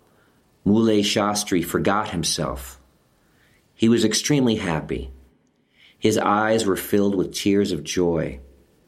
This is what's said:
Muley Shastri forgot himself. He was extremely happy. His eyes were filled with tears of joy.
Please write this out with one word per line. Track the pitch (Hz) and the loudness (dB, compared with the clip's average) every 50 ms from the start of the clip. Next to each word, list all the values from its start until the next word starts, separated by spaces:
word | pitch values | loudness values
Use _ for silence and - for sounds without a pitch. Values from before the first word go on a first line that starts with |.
| _ _ _ _ _ _ _ _ _ _ _ _ _ | _ _ _ _ _ _ _ _ _ _ _ _ _
Muley | 92 104 110 113 110 107 104 | 2 2 4 4 4 2 2
Shastri | 101 - - 113 101 104 104 101 - - 101 87 80 | 2 0 0 0 0 0 -2 -4 -2 -2 -2 -2 0
forgot | - - 87 78 104 98 107 107 - | 0 -2 -2 0 0 0 0 -2 -4
himself. | - 85 76 - - - 78 65 64 67 - - - - _ _ _ _ _ _ _ _ _ _ _ _ _ _ _ _ _ _ _ | -6 -4 -4 -4 -4 -4 -4 -6 -6 -10 -12 -16 -20 -20 _ _ _ _ _ _ _ _ _ _ _ _ _ _ _ _ _ _ _
He | - 113 113 | 0 2 4
was | 117 110 104 | 4 4 2
extremely | 104 107 - - - 147 139 127 117 110 | 2 0 -2 0 0 0 2 2 2 0
happy. | 104 95 90 80 76 73 - 67 58 60 - - - - _ _ _ _ _ _ _ _ _ _ _ - _ _ _ | 0 -2 -2 -4 -4 -4 -6 -8 -8 -8 -12 -16 -20 -20 _ _ _ _ _ _ _ _ _ _ _ -20 _ _ _
His | - 110 104 | 0 2 2
eyes | 110 - 95 101 104 110 110 113 113 110 | 2 2 2 2 2 2 2 2 2 2
were | 98 90 | 0 -2
filled | 90 - - - 101 101 101 98 | -2 -2 0 0 2 2 2 2
with | 92 - - - | 0 -2 -4 -6
tears | - - 101 98 101 101 101 92 | -4 0 2 2 2 2 0 -2
of | 76 73 | -6 -6
joy. | - - 92 90 87 85 78 76 71 67 67 - - - _ _ _ _ _ _ | -4 -2 0 0 2 0 0 -2 -4 -8 -12 -16 -20 -20 _ _ _ _ _ _